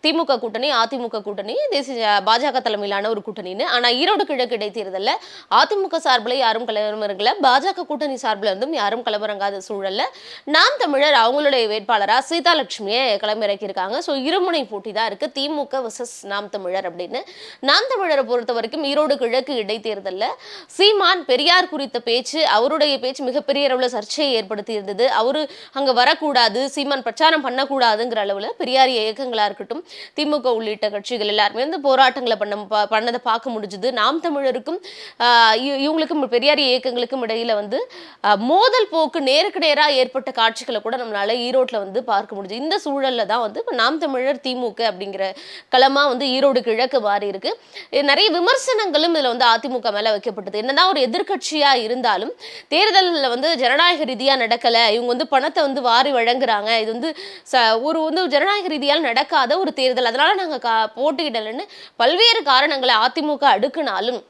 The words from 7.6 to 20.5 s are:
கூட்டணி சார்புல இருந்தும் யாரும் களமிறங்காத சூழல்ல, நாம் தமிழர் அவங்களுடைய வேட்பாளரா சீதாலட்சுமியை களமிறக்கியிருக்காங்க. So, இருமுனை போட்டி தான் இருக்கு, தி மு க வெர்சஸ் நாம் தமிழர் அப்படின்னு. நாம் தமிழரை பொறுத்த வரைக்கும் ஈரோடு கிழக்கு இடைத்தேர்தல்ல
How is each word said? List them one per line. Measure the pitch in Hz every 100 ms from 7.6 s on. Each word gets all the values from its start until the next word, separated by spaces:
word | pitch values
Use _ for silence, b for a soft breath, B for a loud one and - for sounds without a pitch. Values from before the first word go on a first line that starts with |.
| 330 359 359
கூட்டணி | 294 294
சார்புல | 254 233 208
இருந்தும் | 208 190 262
யாரும் | 320 208 226
களமிறங்காத | 233 214 208 202 202 202 190
சூழல்ல, | 208 196 196 302 B B B
நாம் | - 302 427 571
தமிழர் | 381 277 294
அவங்களுடைய | 277 226 269 294 269 226
வேட்பாளரா | 214 196 226 196 233 269
சீதாலட்சுமியை | 339 339 320 247 - 202 226 262 208
களமிறக்கியிருக்காங்க. | 214 214 208 202 208 190 185 247
So, | 339 277
இருமுனை | 262 370 359 339 233
போட்டி | 208 208
தான் | 202 220
இருக்கு, | 202 294
தி | 269 277
மு | 302 277
க | 269
வெர்சஸ் | 233 - 240 -
நாம் | 196 202 208
தமிழர் | 202 185 185 190
அப்படின்னு. | 170 175 - 381 B B B
நாம் | 262 320 508
தமிழரை | 494 370 285
பொறுத்த | 233 240 233
வரைக்கும் | 233 - 302
ஈரோடு | 285 285 302 277
கிழக்கு | 233 247 262
இடைத்தேர்தல்ல | 262 202 220 220 202 190 185 233 - B